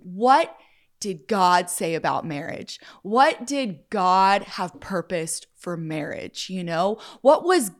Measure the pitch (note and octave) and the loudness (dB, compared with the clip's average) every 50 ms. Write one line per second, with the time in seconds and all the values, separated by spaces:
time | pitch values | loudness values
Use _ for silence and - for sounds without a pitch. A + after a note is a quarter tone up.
0 | - F#3 F3+ F#3+ A3+ B3 C4+ D#4 E4+ - - - - _ _ _ _ _ _ _ | -16 -16 -8 0 4 4 6 6 4 0 -6 -14 -20 _ _ _ _ _ _ _
1 | - G#3 F#3 D3+ - - A3 G3 F#3 F3+ F3+ F3+ F#3 F3 - - F#3 E3+ E3 D3+ | -10 -8 -8 -10 -6 -4 0 2 4 6 6 4 2 0 -4 -4 -4 -2 -2 -2
2 | - D#3 C3+ C3+ - D#3+ D3 C#3+ - - - - - - - - - - - - | -2 -2 -2 -2 -4 -6 -8 -8 -8 -10 -10 -12 -12 -14 -16 -18 -20 -20 -20 -16
3 | _ F#3+ G#3+ B3+ C4+ D#4+ D#4+ - B3 B3 C#4+ C#4 C4 G#3 E3+ C#3 - _ - G3+ | _ -2 2 4 4 4 2 -2 -6 -6 -4 -4 -4 -4 -6 -10 -12 _ -4 0
4 | F#3 F#3 F#3 F#3+ F#3+ G3 G3 G#3 G3+ - - - F#3 F3 - C#4 - - G3 F3 | 2 4 4 4 6 4 4 2 0 -6 -8 -8 -8 -8 -8 -12 -12 -6 -6 -6
5 | E3+ - F#3+ E3+ D#3+ E3 - - - _ _ _ - F3+ F3 E3 D#3+ D#3 D#3 D#3 | -4 -4 -4 -6 -4 -6 -8 -10 -12 _ _ _ -10 -8 -8 -8 -6 -6 -6 -6
6 | D3 - - - - - - - - - F#3 F#3 F3 E3+ E3 D#3+ F3+ G3 A3 G#3+ | -6 -6 -8 -10 -10 -12 -12 -12 -12 -8 -8 -6 -6 -4 -2 0 0 0 -2 -4
7 | - - - - - C4 D#4 - - E4+ F#4 F4 A#3+ F#3+ - _ | -8 -16 -20 2 4 4 4 6 4 4 2 2 2 0 -6 _